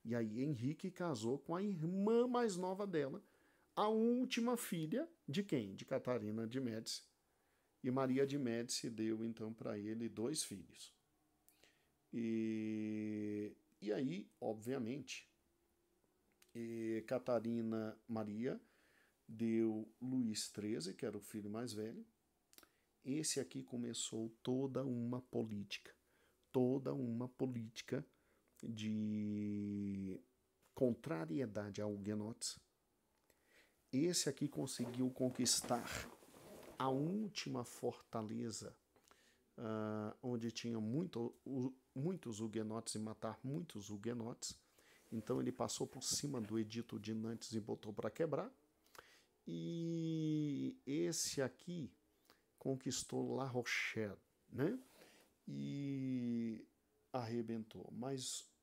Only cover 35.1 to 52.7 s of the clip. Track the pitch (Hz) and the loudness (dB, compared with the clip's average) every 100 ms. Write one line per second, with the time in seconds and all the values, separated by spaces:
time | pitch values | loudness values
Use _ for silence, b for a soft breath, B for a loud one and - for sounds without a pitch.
35.1 | 127 127 127 120 - - 120 - - - | 2 0 4 4 4 4 0 0 -4 -6
36.1 | - - - - - - - 131 135 156 | -12 -20 -20 -16 -16 -16 0 2 4 2
37.1 | 202 214 - 143 131 117 - 123 113 - | 2 -2 -4 -2 -2 -4 -2 -2 -2 -4
38.1 | 113 107 113 117 104 101 - _ _ b | -4 -2 -2 -2 -4 -8 -14 _ _ b
39.1 | b b b b - 117 110 107 107 107 | b b b b -8 -2 0 0 -2 -4
40.1 | - 127 123 117 - 117 113 107 135 180 | -4 -4 -2 -2 -2 -2 0 0 0 0
41.1 | 113 117 - - 135 127 127 _ - 151 | -2 -4 -4 -4 -2 -2 -4 _ -2 0
42.1 | 185 120 104 113 110 107 110 - 110 107 | 0 -4 -4 -2 -2 -2 -2 -4 -4 -4
43.1 | 110 113 101 131 151 170 - 101 104 110 | -4 -4 -4 -4 -4 -4 -8 -8 -6 -4
44.1 | 120 113 131 - - B B B B - | -2 -4 -6 -8 -8 B B B B -6
45.1 | 113 113 131 127 120 117 - 131 131 - | -6 0 2 2 0 -2 0 -4 -4 -2
46.1 | - 143 131 104 113 107 117 113 110 104 | -2 0 -2 0 0 0 -4 -6 -6 -4
47.1 | 110 110 117 - 113 104 113 107 107 110 | -2 -2 -4 -4 -4 -2 -4 -4 -4 -4
48.1 | - 160 143 214 - _ _ B B B | 0 0 0 -4 -10 _ _ B B B
49.1 | B B _ - 165 165 170 165 165 165 | B B _ -8 -6 -4 -2 0 0 0
50.1 | 160 156 151 151 135 131 - - 147 175 | 2 2 4 2 2 0 -2 -2 2 2
51.1 | 151 - - 127 - - 175 123 - _ | 2 0 2 0 -2 -8 -6 -6 -10 _
52.1 | b b b b _ 135 | b b b b _ -2